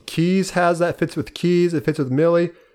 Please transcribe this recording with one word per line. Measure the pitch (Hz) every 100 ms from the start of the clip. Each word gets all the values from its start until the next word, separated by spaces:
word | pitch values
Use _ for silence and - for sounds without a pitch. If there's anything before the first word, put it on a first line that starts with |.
| -
Keys | - 175 190 185
has | 180 175 170
that, | 175 -
fits | 165 165
with | - -
Keys, | 175 175 175
it | 160 -
fits | 147
with | 127
Millie, | 131 165 170 170 - _